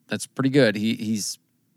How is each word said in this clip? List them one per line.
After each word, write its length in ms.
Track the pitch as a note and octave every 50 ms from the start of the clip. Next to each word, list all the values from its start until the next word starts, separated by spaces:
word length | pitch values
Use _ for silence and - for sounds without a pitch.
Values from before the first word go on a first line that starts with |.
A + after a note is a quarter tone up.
| _
that's 200 | - G#2+ G2+ -
pretty 220 | - _ - C3 C3+
good. 280 | C3 D3 B2+ A2 G2
He, 180 | G#2+ G#2 A2+ A2
he's 440 | - A2+ G#2+ A2+ G#2 F2+ - - - _ _ _ _ _ _ _